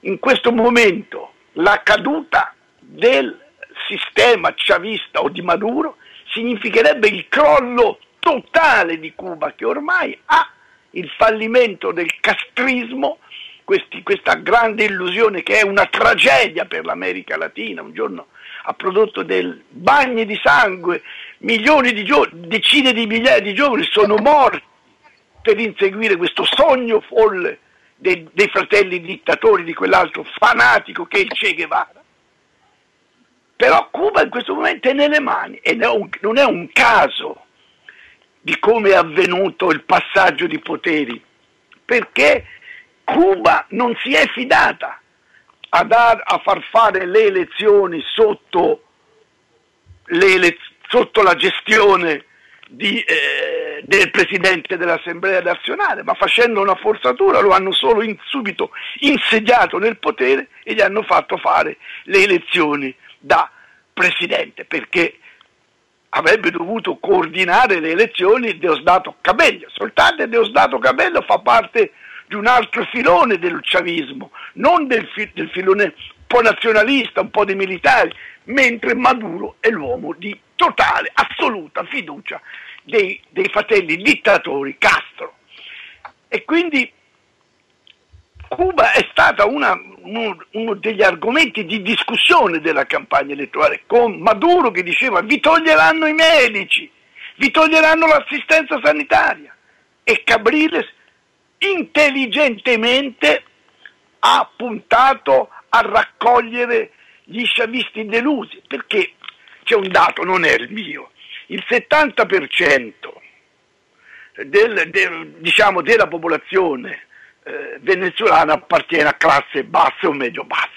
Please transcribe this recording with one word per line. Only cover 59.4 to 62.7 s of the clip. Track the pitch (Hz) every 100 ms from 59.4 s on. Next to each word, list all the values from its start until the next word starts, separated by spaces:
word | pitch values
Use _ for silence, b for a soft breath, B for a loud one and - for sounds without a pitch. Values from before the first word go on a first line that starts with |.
| 214 240 185 180
nel | 214 220
potere | - - 127 135 - b
e | -
gli | 220
hanno | 202 202
fatto | 190 170 156 175
fare | 165 165 156 - B B -
le | 190
elezioni | 202 180 - 180 151